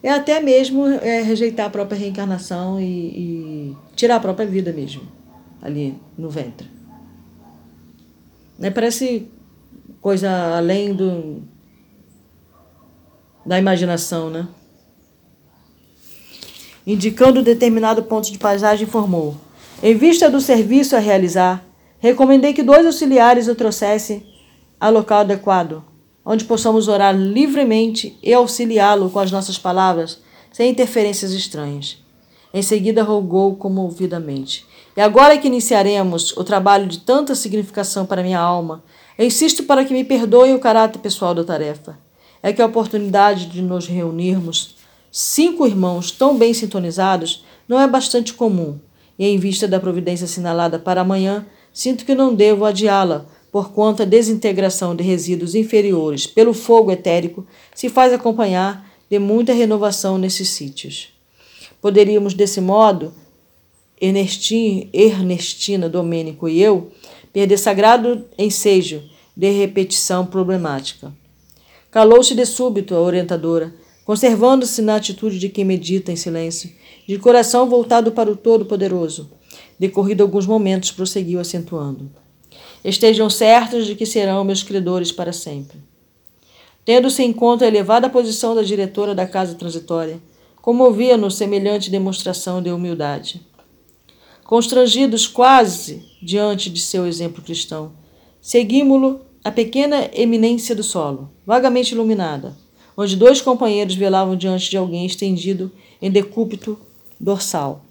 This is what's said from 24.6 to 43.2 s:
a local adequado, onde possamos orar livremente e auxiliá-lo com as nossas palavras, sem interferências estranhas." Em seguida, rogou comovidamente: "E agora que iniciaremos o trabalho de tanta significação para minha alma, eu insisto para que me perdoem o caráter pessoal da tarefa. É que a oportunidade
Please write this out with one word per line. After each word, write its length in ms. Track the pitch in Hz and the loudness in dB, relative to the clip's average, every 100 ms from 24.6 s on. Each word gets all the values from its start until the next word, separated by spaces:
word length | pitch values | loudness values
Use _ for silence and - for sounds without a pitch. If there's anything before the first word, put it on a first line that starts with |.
| _ _ | _ _
a 100 | 214 | 2
local 320 | 220 214 208 | 2 2 2
adequado, 640 | 202 196 196 185 170 156 - _ _ _ | 2 -2 0 0 -2 -8 -14 _ _ _
onde 220 | - 220 220 | -4 -4 -2
possamos 420 | 226 226 220 208 | -2 2 2 2
orar 300 | 202 196 190 | 2 2 2
livremente 1000 | 190 214 294 277 262 220 226 220 214 - | 0 0 0 2 2 2 0 -4 -10 -6
e 100 | - | 2
auxiliá-lo 760 | 240 240 - 233 220 202 202 185 | 4 2 -2 -2 2 4 2 0
com 80 | 196 | -2
as 140 | 196 | -2
nossas 260 | 190 190 190 | -4 -6 -6
palavras, 640 | 185 180 190 170 165 - _ _ _ | -4 0 2 0 -4 -12 _ _ _
sem 180 | - 240 | -2 0
interferências 640 | 254 247 240 208 196 196 | 2 0 0 -2 -2 -6
estranhas." 680 | 190 - 151 147 143 139 - _ _ _ _ _ | -6 -8 -10 -10 -10 -12 -14 _ _ _ _ _
Em 80 | 190 | -6
seguida, 400 | 196 214 196 220 | -2 0 0 0
rogou 540 | 214 208 185 185 196 190 | 0 -2 0 2 0 0
comovidamente: 1120 | 196 190 180 165 180 170 156 139 135 - _ - _ - | -4 -4 -4 -6 -6 -6 -8 -8 -8 -12 _ -20 _ 2
"E 60 | |
agora 340 | 208 220 285 294 | 4 8 8 6
que 80 | 285 | 2
iniciaremos 880 | 247 220 220 196 202 190 170 - - | -2 2 2 2 0 0 -2 -4 -6
o 60 | |
trabalho 420 | 185 202 190 196 196 | -2 2 4 4 2
de 140 | 165 | -6
tanta 340 | - 269 285 | 0 0 0
significação 720 | 269 214 214 196 - 196 202 190 | -4 -4 -6 -4 -6 -6 -6 -4
para 160 | 190 | -4
minha 180 | 180 185 | -2 0
alma, 440 | 175 175 165 160 _ _ _ - | 0 -2 -4 -10 _ _ _ -2
eu 80 | 233 | 0
insisto 380 | - 320 - | 2 0 0
para 220 | 277 277 269 | 2 2 2
que 80 | |
me 100 | 262 | -2
perdoem 500 | 262 269 226 240 262 | 0 0 4 6 8
o 60 | 262 | 6
caráter 400 | 262 220 220 220 | 4 4 2 0
pessoal 340 | 202 - 180 | -8 -4 -2
da 100 | 175 | -2
tarefa. 540 | 170 156 151 147 - 156 _ _ _ _ | -4 -4 -6 -8 -16 -20 _ _ _ _
É 80 | 196 | -4
que 100 | 208 | 0
a 40 | 226 | 0
oportunidade 800 | 226 214 214 202 196 | 0 -2 -4 0 4